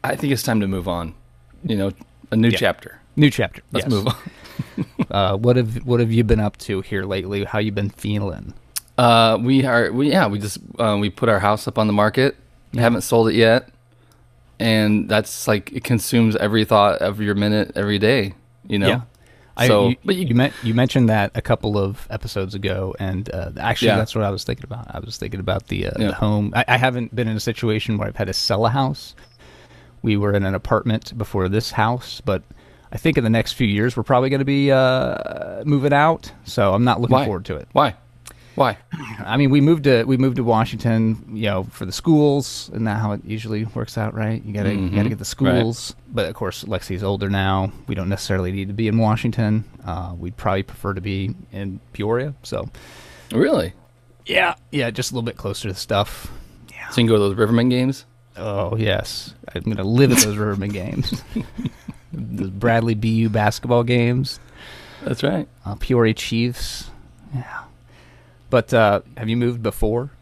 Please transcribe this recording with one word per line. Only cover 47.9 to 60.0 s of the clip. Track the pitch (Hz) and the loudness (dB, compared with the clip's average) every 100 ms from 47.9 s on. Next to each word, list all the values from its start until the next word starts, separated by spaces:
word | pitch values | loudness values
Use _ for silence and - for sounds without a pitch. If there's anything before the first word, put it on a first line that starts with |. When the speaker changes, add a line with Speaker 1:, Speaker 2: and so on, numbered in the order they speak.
Speaker 2:
don't | 104 92 | -6 -4
necessarily | 98 - 95 92 | -4 -2 -2 -2
need | 98 95 | -4 -6
to | |
be | 101 110 | -2 0
in | 113 | 2
Washington. | 107 110 120 113 107 110 - - 95 | 2 2 -2 0 0 0 -4 -14 -10
Uh, | 87 90 87 | -8 -8 -10
we'd | 87 - | -12 -4
probably | - 98 | -2 -2
prefer | 98 - 98 | -4 -8 -6
to | 95 | -6
be | 95 95 98 - - | -6 -4 -6 -8 -14
in | 95 98 92 - | -10 -10 -10 -14
Peoria, | - 104 120 143 135 | -8 -2 -2 -4 -10
so. | - - - - - - - - - | -10 -8 -8 -14 -20 -20 -20 -20 -4
Speaker 1:
Really? | - 277 294 85 - _ _ _ _ - | 0 2 2 -2 -10 _ _ _ _ -2
Speaker 2:
Yeah. | 185 175 - _ | 0 0 -2 _
Yeah, | 147 120 | -4 -2
just | 110 - | -4 -6
a | |
little | 127 | -4
bit | 117 - | -6 -6
closer | 101 98 101 | -8 -6 -8
to | |
stuff. | 95 - 101 104 - - - - - - | -8 -2 0 0 -6 -14 -16 -18 -20 -20
Yeah. | - - | -16 -4
Speaker 1:
So | - | 2
you | 113 | 4
can | 110 | 6
go | 101 | 4
to | |
those | 98 107 | 2 4
Rivermen | 117 127 | 4 4
games? | 123 131 135 - _ _ - | 2 0 -2 -12 _ _ -10
Speaker 2:
Oh, | 101 101 90 110 | -6 -4 -2 0
yes. | 107 98 - - - - - | 0 0 -2 -12 -14 -18 -12
I'm | 104 | -6
gonna | 110 101 | -4 -2
live | 98 120 | 0 4